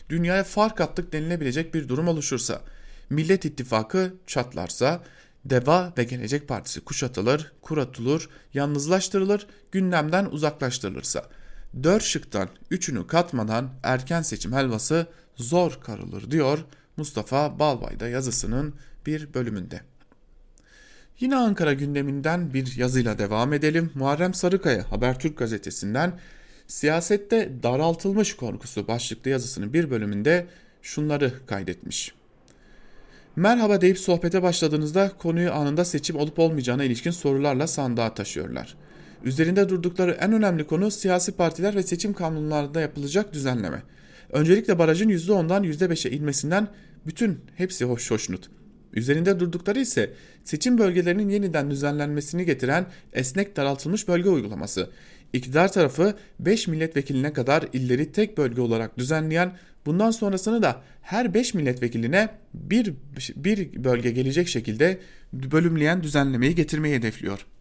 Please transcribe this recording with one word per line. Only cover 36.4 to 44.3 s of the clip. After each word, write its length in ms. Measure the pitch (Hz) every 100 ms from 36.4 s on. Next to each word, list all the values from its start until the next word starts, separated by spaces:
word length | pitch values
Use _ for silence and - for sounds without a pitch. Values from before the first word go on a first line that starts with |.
| 165 151 123 127
ilişkin 280 | 135 117 170
sorularla 560 | 170 - 135 143 131 -
sandığa 460 | - 131 117 113
taşıyorlar. 640 | 113 98 - 87 62 - - - - - -
Üzerinde 460 | 127 135 160 190 190
durdukları 420 | 185 175 175 175
en 220 | - 196
önemli 340 | 220 202 165 147
konu 240 | 160 208
siyasi 400 | - 190 180 202
partiler 440 | 190 170 165 196 202
ve 80 |
seçim 300 | 175 175 208
kanunlarında 680 | 190 160 156 151 151 143 160
yapılacak 520 | 151 147 143 185 208
düzenleme. 500 | 151 135 123 90 65 - - - -
Öncelikle 500 | -